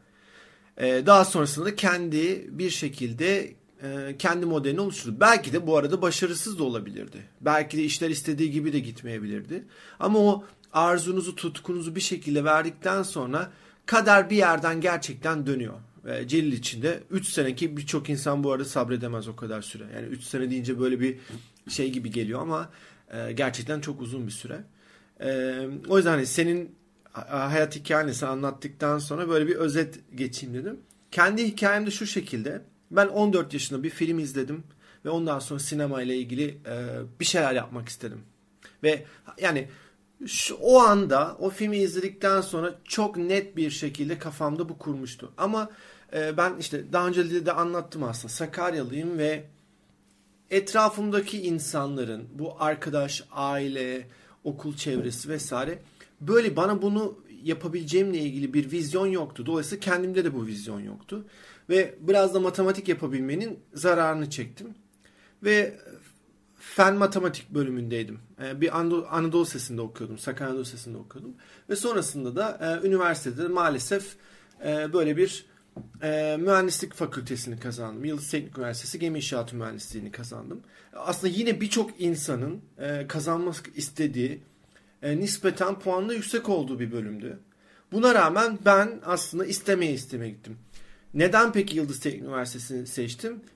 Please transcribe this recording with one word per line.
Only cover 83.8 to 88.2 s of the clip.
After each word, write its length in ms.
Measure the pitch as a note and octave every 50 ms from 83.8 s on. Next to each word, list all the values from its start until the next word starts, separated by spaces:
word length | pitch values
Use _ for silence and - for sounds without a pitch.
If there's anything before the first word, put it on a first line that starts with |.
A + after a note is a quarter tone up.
| C#3+ - - - D#3 C#3+ A#2 B2 A#2+ C3+ D3 - - _ _ _ _ _ _ - _ _ _ _
e, 140 | C#3 D3 D3+
nispeten 640 | E3 G3+ G3+ - - - F#3 - - F#3 F#3+ G3 G3
puanla 360 | - F#3+ F3+ F#3 G3 A3+ A#3+
yüksek 340 | A3 G#3 - - A3+ A#3 A3
olduğu 320 | G3 D#3+ C3+ B2+ C3 A#2+
bir 120 | A#2+ A2
bölümdü. 460 | A#2 A#2 G#2+ G#2 G#2+ G#2 A2 C3+ - - - _ _ _ _ _ _ _ _ _
Buna 220 | F3+ A3 A#3+ B3 A#3
rağmen 440 | G#3